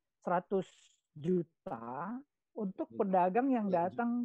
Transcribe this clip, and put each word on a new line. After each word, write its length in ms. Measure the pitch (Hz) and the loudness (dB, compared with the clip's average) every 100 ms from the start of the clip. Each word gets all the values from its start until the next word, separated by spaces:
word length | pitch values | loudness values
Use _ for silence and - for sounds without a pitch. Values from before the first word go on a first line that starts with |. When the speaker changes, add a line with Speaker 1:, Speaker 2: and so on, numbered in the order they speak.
| _ _ | _ _
Speaker 1:
seratus 460 | - 180 - 196 175 _ _ _ _ | -2 -2 0 -2 -2 _ _ _ _
juta 1040 | 151 147 180 165 _ - 117 117 127 180 247 277 _ _ | -8 -2 -2 -2 _ -12 -10 -10 -8 -8 -10 -14 _ _
untuk 380 | - 208 - 320 | -8 -8 -6 -8
Speaker 2:
Hmm. 80 | 226 | -2
Speaker 1:
pedagang 480 | 202 185 180 190 269 | 2 4 4 4 2
yang 220 | 247 202 | 2 2
Speaker 2:
Belanja. 260 | 180 175 214 | 2 0 0
Speaker 1:
datang 140 | 240 240 | -2 -2